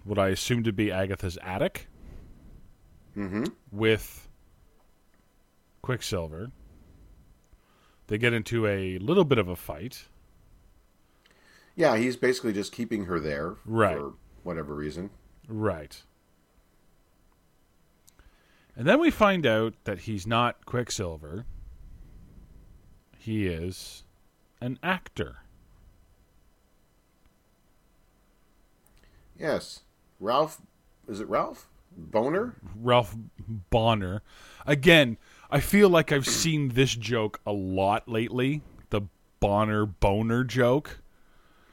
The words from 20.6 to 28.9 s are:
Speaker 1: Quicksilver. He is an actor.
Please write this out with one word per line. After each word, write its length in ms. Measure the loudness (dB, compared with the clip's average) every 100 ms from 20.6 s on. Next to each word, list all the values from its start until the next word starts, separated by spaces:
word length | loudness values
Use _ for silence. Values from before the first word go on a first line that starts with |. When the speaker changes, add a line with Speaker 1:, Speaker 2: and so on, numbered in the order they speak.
| -6
Speaker 1:
Quicksilver. 760 | -6 -4 -6 -6 -8 -12 -12 -10 -14 -16 -18 -20 -20 -20 -20 -20 -20 -20 -20 -20 -20 -20 -20 _ -16
He 300 | -6 -2 -2
is 560 | -2 -6 -10 -14 -18 -20 _ _ _ _ -10
an 160 | -10 -6
actor. 540 | -4 -4 -6 -10 -10 -10 -20 -20 _ -20 -20 _ _ _ _ _ _ _ _ _ _ _ _ _ _ _ _ _ _ _ _ _ _ _ _ _ _ _ _ _ _